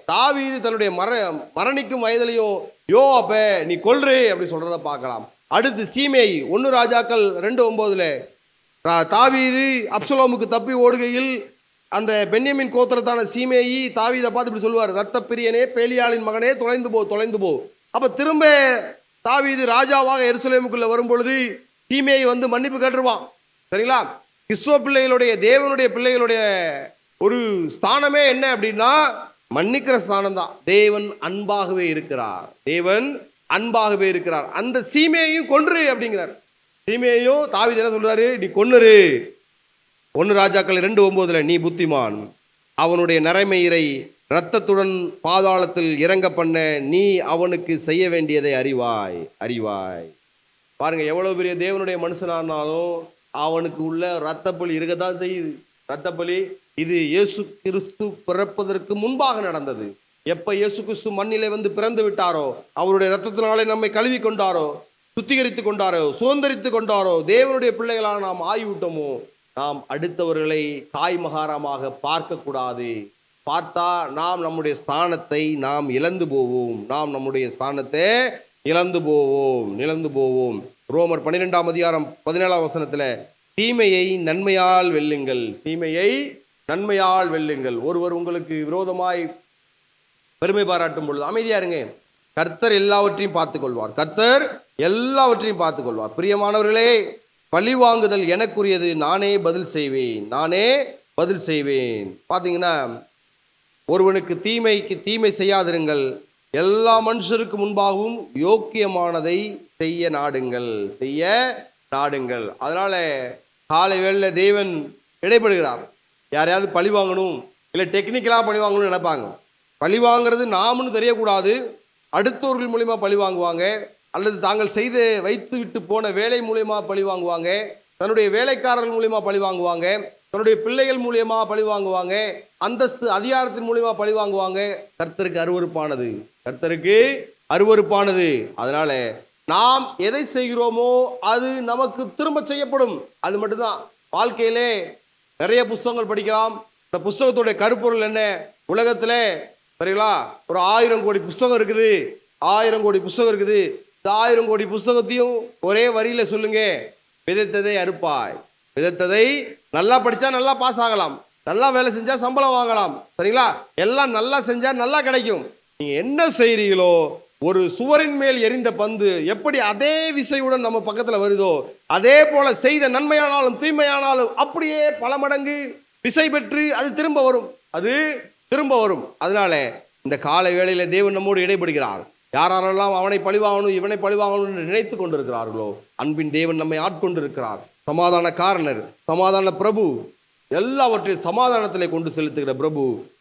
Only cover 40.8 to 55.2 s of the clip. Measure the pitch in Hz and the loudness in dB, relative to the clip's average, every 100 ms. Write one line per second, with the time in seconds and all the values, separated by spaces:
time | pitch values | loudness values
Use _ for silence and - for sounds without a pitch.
40.8 | 190 214 196 190 180 165 147 170 170 170 | 2 4 4 4 2 2 2 2 0 -2
41.8 | 165 143 113 104 104 - _ _ _ - | 0 0 0 -4 -12 -18 _ _ _ 0
42.8 | 165 175 170 160 160 190 196 185 175 170 | 2 2 4 4 4 4 2 2 4 2
43.8 | 151 135 - _ - 160 170 226 202 196 | 2 -4 -10 _ -2 -2 0 0 2 2
44.8 | 190 185 170 - 160 185 190 185 180 180 | 2 -2 -6 -6 0 2 4 2 0 0
45.8 | 165 147 165 190 185 170 165 165 156 147 | 0 2 2 2 2 0 0 0 0 -2
46.8 | 139 175 202 185 98 165 180 170 170 160 | 0 2 2 2 0 0 0 -2 -4 -4
47.8 | 160 165 185 170 156 147 143 131 135 127 | -2 0 2 0 0 0 2 0 0 -2
48.8 | 120 110 95 87 80 _ 110 117 110 98 | -2 -2 -4 -8 -12 _ -8 -4 -4 -6
49.8 | 92 87 82 - _ _ _ _ _ - | -6 -10 -14 -20 _ _ _ _ _ -6
50.8 | 147 165 151 170 190 180 180 180 180 196 | -4 -2 -2 -2 -2 -2 -4 -4 -4 -4
51.8 | 185 180 170 175 180 165 160 156 151 160 | -4 -4 -6 -6 -6 -4 -4 -4 -4 -4
52.8 | 175 170 165 _ _ 139 151 165 165 156 | -4 -6 -10 _ _ -6 -2 -2 -4 -6
53.8 | 160 165 180 170 151 151 185 170 175 160 | -6 -4 -4 -4 -6 -4 -6 -4 -4 -4
54.8 | 165 175 185 175 | -2 -2 -4 -4